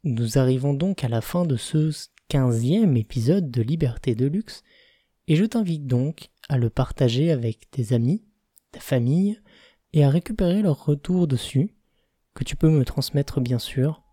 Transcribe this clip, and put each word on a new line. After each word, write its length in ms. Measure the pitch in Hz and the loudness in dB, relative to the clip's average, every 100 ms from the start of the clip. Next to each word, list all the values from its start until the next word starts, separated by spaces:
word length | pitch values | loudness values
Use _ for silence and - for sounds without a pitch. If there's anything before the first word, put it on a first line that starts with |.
Nous 340 | 156 113 113 139 | -2 -2 0 2
arrivons 380 | 131 127 143 | 2 2 0
donc 300 | 139 185 190 | 0 -2 -2
à 40 | 123 | -2
la 120 | 113 | -2
fin 240 | - 175 | -2 -2
de 120 | 170 127 | 0 -2
ce 360 | - 156 156 147 - _ _ | 0 0 0 -4 -12 _ _
quinzième 680 | 143 127 113 123 196 214 120 | 0 2 2 2 2 4 2
épisode 540 | 110 - 113 196 151 | 0 -2 2 2 0
de 100 | 123 | -2
Liberté 540 | 113 165 139 - - | -2 -2 -2 -2 -4
de 100 | 113 | -2
Luxe, 380 | 135 185 - - _ _ _ _ _ _ - | -2 -2 -8 -18 _ _ _ _ _ _ 0
et 80 | |
je 100 | 156 | 2
t'invite 440 | 220 233 190 160 139 | 2 0 -2 -4 -2
donc 420 | 123 139 - - _ - | 0 0 -6 -20 _ -4
à 100 | 135 | -2
le 120 | 117 | 0
partager 640 | - 127 - 127 117 165 | -2 -4 0 0 2 0
avec 360 | 143 117 - _ | 0 -2 -6 _
tes 200 | - 107 | -6 0
amis, 320 | 120 120 202 _ _ _ _ _ | 2 2 0 _ _ _ _ _
ta 80 | - | -20
famille, 640 | - 131 120 160 202 220 _ - - _ _ | -2 0 2 2 0 -2 _ -20 -20 _ _
et 120 | 151 | 2
à 60 | 139 | 4
récupérer 520 | 160 - 214 180 190 | 2 -2 -2 0 2
leur 220 | 208 143 | 0 0
retour 420 | - 147 - 180 170 | 0 -2 0 0 2
dessus, 480 | 127 - 131 196 _ _ _ _ _ _ | 0 0 0 0 _ _ _ _ _ _
que 100 | - | -10
tu 100 | - | -8
peux 160 | - 160 | 0 4
me 140 | 156 | 4
transmettre 560 | 127 - - 143 139 - | 2 -2 -2 -2 -2 -4
bien 180 | 123 120 | -2 -2
sûr. 460 | - 135 139 156 _ | -2 -2 -2 -2 _